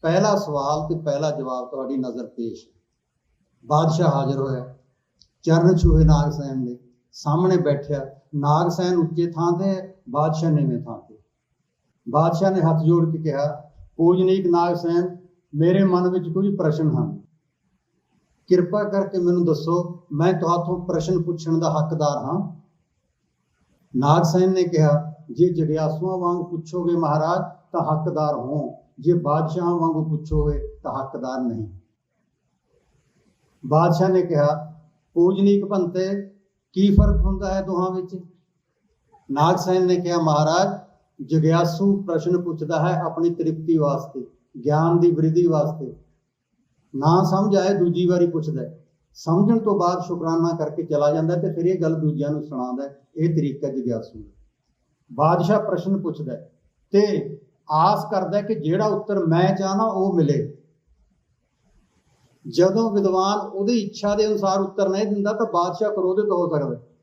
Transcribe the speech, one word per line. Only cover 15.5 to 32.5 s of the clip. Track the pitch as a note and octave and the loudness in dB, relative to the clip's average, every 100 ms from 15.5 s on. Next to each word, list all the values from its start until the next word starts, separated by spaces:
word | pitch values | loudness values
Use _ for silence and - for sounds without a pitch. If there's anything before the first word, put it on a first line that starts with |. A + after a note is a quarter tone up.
ਮੇਰੇ | D3 E3 F#3+ | 0 2 4
ਮਨ | F#3+ F3+ F3+ | 4 4 2
ਵਿੱਚ | F3+ D#3+ | 0 -2
ਕੁਝ | F3+ G3 G3+ | -2 0 0
ਪ੍ਰਸ਼ਨ | E3 D#3 D#3 | 0 0 0
ਹਨ। | B2 - - - _ _ _ _ _ _ _ _ _ _ _ _ | 0 -2 -6 -16 _ _ _ _ _ _ _ _ _ _ _ _
ਕਿਰਪਾ | F3+ F3+ G#3 | 2 2 -2
ਕਰਕੇ | G3+ G3 G3 F#3+ | -2 -2 -2 0
ਮੈਨੂੰ | F3 F3 | 0 2
ਦੱਸੋ, | E3+ D3 D#3+ F3 - - _ | 2 0 0 -2 -2 -10 _
ਮੈਂ | D3 E3+ | 0 0
ਤੁਹਾਥੋਂ | E3+ E3 F3 E3+ F3+ - | 0 0 -2 -2 -6 -4
ਪ੍ਰਸ਼ਨ | E3+ D#3+ F3+ | -4 0 -2
ਪੁੱਛਣ | D#3+ D#3+ D#3+ D#3+ | -2 -6 -2 0
ਦਾ | D#3 | 0
ਹੱਕਦਾਰ | D#3 D3+ D3+ D3 C#3+ | -2 -2 -2 -2 -2
ਹਾਂ?" | C3+ F3 - - _ _ _ _ _ _ _ _ _ _ _ _ _ C3+ | -4 -4 -6 -12 _ _ _ _ _ _ _ _ _ _ _ _ _ -2
ਨਾਗਸੈਨ | C#3+ E3 E3 F3+ F#3 | 4 4 4 4 2
ਨੇ | F#3+ | 2
ਕਿਹਾ, | E3+ E3 D3+ D3 - - - | 0 4 4 4 0 -14 -16
"ਜੇ | - F3+ | 2 2
ਜਗਿਆਸੂਆਂ | D#3+ D3+ D#3 D#3 D#3 F#3 F#3 | 4 0 0 -2 -2 -4 -2
ਵਾਂਗ | F3 F3 E3 | -2 -2 -4
ਪੁੱਛੋਗੇ | E3 - F3 E3+ E3+ | -8 -8 -4 0 0
ਮਹਾਰਾਜ, | D#3 D3+ D#3 F3+ - - _ | 0 0 0 -2 -4 -12 _
ਤਾਂ | E3+ | -4
ਹੱਕਦਾਰ | D3+ D#3 - D#3 D3+ | -2 -2 -2 -2 -2
ਹੋ, | - B2 D3+ - - _ - | -2 -4 -6 -6 -12 _ -4
ਜੇ | C#3 | 0
ਬਾਦਸ਼ਾਹਾਂ | E3+ D3+ D3+ D#3 F3+ F3 | 2 2 0 -2 -2 -2
ਵਾਂਗੂ | F3 E3 D#3 | 0 0 0
ਪੁੱਛੋਗੇ, | D#3 D3+ - D3+ D3 D3 - - | -2 -4 -2 -2 0 -2 -6 -12
ਤਾਂ | C#3 C3 | -10 -8
ਹੱਕਦਾਰ | C3+ - B2+ C3 | -8 -8 -8 -6
ਨਹੀਂ।" | B2 A2 G2+ F#2 _ _ _ _ _ _ _ | -4 -6 -10 -14 _ _ _ _ _ _ _